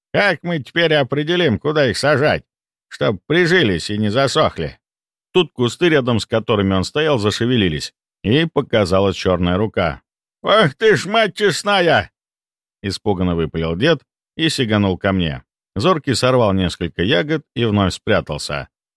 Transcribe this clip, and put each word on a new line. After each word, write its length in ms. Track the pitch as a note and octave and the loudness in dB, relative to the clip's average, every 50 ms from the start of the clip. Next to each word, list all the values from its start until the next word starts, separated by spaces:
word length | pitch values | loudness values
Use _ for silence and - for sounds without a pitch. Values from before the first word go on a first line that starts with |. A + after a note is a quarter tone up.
| _ _ _ | _ _ _
"Как 260 | E3+ G3+ G3+ F3+ C#3+ _ | -2 0 0 -2 -2 _
мы 160 | E3+ F3 D#3+ | -6 -6 -6
теперь 340 | A#2+ - - E3+ E3+ D#3+ D#3 | -8 -6 -4 -2 0 2 2
определим, 640 | D3+ C#3 A#2 - C#3 D3+ D3+ F3 F3+ F3+ D#3 A2 F#2 | 2 0 0 -2 -4 -2 -2 -2 0 2 0 0 0
куда 320 | - C#3+ D#3 D3+ C#3+ B2+ | -2 -2 0 2 0 0
их 80 | G2+ - | 0 0
сажать, 460 | - C#3 D3+ B2 C#3 D3+ G#2 D#2+ - _ _ _ _ _ _ _ _ _ | 0 2 2 2 2 0 0 -2 -4 _ _ _ _ _ _ _ _ _
чтоб 300 | - - C#3+ C#3 A2+ F2+ _ | -8 -4 -2 -2 -2 -4 _
прижились 640 | _ D3 F3 F3+ D#3+ E3+ F#3+ D#3+ A2 F#2 E2 - - | _ 0 0 2 2 2 2 2 2 0 -2 -4 -6
и 80 | G#2 G#2 | -4 -2
не 120 | G#2+ G#2+ | -2 -2
засохли?" 680 | G2+ B2+ C#3 C3+ - D#3 D3+ F#2+ - - E2 C#2+ - _ _ _ _ _ _ _ _ _ _ _ _ | 0 0 0 0 2 0 0 0 0 -4 -10 -10 -10 _ _ _ _ _ _ _ _ _ _ _ _
Тут 160 | F3+ F3+ D3+ | 0 0 0
кусты, 380 | _ - B2 A#2+ - - F3 F3 | _ -2 -2 -2 0 0 0 2
рядом 320 | D#3 D3 B2+ A#2+ A#2+ G#2+ | 2 2 2 2 0 -2
с 40 | - | -2
которыми 480 | - - A2+ A2 - A#2+ G2+ G2+ G2 F#2+ | 0 -2 -2 0 0 0 2 2 2 2
он 120 | F#2+ F2+ | 0 0
стоял, 340 | - - D3+ D#3 D#3 D3 B2 | -2 -2 -2 0 0 0 0
зашевелились, 760 | G2+ G#2+ F#2+ - A#2+ A#2 B2+ B2 G2+ F2+ D#2 C#2+ - - _ _ _ _ _ _ _ | 0 -2 -2 0 -2 0 2 2 2 2 0 -4 -8 -10 _ _ _ _ _ _ _
и 220 | F#2 A2 D3 E3 | 0 2 2 0
показалась 720 | E3 - - C3+ - - A2+ G#2 F2 F#2 F#2+ G2 G2 F2+ - | 0 -2 -4 -4 0 0 0 2 2 2 2 2 2 0 0
черная 400 | - F#2+ F2+ F2 F2+ F2 F2+ F#2 | 0 0 0 0 0 0 0 0
рука. 440 | G#2+ G#2 - - F#2 E2 D2 C#2 _ _ _ _ _ _ _ _ | -2 -2 -2 -2 -2 -2 -4 -6 _ _ _ _ _ _ _ _
"Ах 340 | _ - F#3+ A3 G#3+ D#3 B2+ | _ 0 2 2 2 2 0
ты 200 | _ G#3+ A3 G3+ | _ 2 2 2
ж, 120 | C#3 - E3+ | 2 0 -2
мать 280 | G#3 A#3 A3 G3+ - | 0 0 0 0 -2
честная!" 760 | - G#3 G3+ D3+ - - G3+ G3+ G3 F3 E3 D3 A#2 F#2+ - _ _ _ _ _ _ _ _ _ _ _ _ _ _ | 0 0 0 0 0 -2 -2 0 2 2 4 2 2 0 -2 _ _ _ _ _ _ _ _ _ _ _ _ _ _
испуганно 540 | - G2+ F#2 - - G#2 G2+ F2 F#2 F2+ F2 | -8 -8 -8 -6 -2 -2 -2 0 0 -2 0
выпалил 400 | E2 E2 D#2 - D#2+ E2 E2 E2 | 0 -2 -2 -2 -4 -4 -4 -4
дед 260 | E2+ A2+ D#3+ E3 C#3+ - _ _ _ _ _ _ - | -2 0 0 0 0 -2 _ _ _ _ _ _ -4
и 100 | E3 D#3+ | -4 -4
сиганул 500 | - - C3+ G#2+ A2 G#2+ G2+ G2 F#2 E2 | -2 -2 -2 0 0 0 2 0 -2 -2
ко 140 | - G2+ | -2 -2
мне. 320 | F#2+ F#2+ F2 D#2+ C#2+ B1+ - _ _ _ _ _ _ | 0 0 -2 -2 -4 -8 -14 _ _ _ _ _ _
Зоркий 380 | F#2+ G2+ E3+ F#3 D#3 - - B2 | -2 0 0 0 0 0 -2 -2
сорвал 400 | - - B2+ B2+ B2+ A#2+ G#2 F#2+ | 0 0 2 2 2 2 2 2
несколько 500 | F#2+ F#2+ F2 - - F#2 E2+ - - F2 | 0 0 -2 -2 -4 -8 -8 -4 -4 -2
ягод 400 | F#2+ C#3+ F3 E3+ D3 D#3+ D#3 - _ _ | 0 0 -2 0 -2 -4 -6 -6 _ _
и 120 | - A#2+ | -4 -2
вновь 300 | A2+ G#2 G#2 G2 F#2 - | 0 2 2 0 0 -2
спрятался. 720 | - _ - G#2+ F2+ D2 - D#2 C#2+ - - D2+ C#2+ C2+ - _ _ _ _ _ | -4 _ -2 0 0 0 -4 -8 -10 -8 -8 -8 -8 -10 -12 _ _ _ _ _